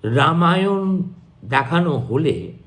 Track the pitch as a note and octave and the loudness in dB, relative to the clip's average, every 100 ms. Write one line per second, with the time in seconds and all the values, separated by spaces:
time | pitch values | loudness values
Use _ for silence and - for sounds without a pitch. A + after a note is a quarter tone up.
0 | A2+ A#2+ D3 E3+ E3+ F#3 G3 G3 F#3+ F#3 | 0 2 2 4 2 2 0 0 0 -2
1 | - - - _ - C3+ C3+ E3+ F3 C3+ | -4 -8 -20 _ -2 -2 0 0 0 -2
2 | B2 B2 D#3 - E2+ - | -2 0 0 -2 -8 -16